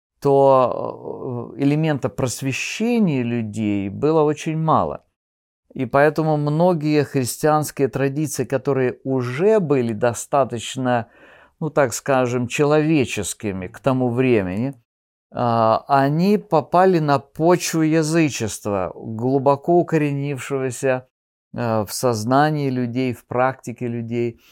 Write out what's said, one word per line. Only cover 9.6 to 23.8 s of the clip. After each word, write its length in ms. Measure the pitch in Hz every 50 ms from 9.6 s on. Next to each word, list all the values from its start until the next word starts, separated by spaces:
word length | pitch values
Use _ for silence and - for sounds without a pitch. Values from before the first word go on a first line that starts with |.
были 320 | 175 139 143 131 120 117
достаточно, 1160 | 110 104 120 120 113 - - - 147 139 131 117 120 110 - - - 135 127 123 123 117 110 _ _ _ - - - - - _ _ -
ну, 80 | 165 147
так 240 | - 156 139 117
скажем, 560 | - - - - 135 127 127 120 123 127 123 120
человеческими 1160 | - - 147 143 151 156 151 156 165 147 120 - - 104 92 - - - - 104 92 95 90
к 120 | 90 - -
тому 300 | - 135 131 131 127 123
времени, 640 | 117 123 131 131 120 104 92 90 92 104 123 139 143 _ _ _ _ _ _ _ _ _ _ _
а, 540 | - 120 123 120 117 117 113 113 110 - -
они 520 | - 143 139 135 143 147 165 180 202 214 190
попали 600 | - - 165 151 - - - 175 190 190 185 165
на 200 | 156 147 143 131
почву 640 | - _ - - 156 175 180 175 - - - 160
язычества, 1080 | 160 156 156 165 156 151 165 170 160 139 - - 117 101 - - - 107 101 95 90 82 -
глубоко 840 | - 117 117 110 110 120 131 135 139 127 139 139 139 - 170 175 175
укоренившегося, 1300 | 165 - 160 156 151 143 143 139 139 143 143 123 - - 139 135 131 131 123 - 139 135 127 127 131 _ _ _ _ _ _ _ _ _ -
э, 300 | 117 120 117 110 110 104
в 80 | -
сознании 800 | - - - 127 117 107 107 120 131 139 151 156 156 147 143 135
людей, 420 | 127 123 123 120 117 127 131 127
в 140 | 117 - _
практике 600 | - - 123 127 131 - - - 123 117 -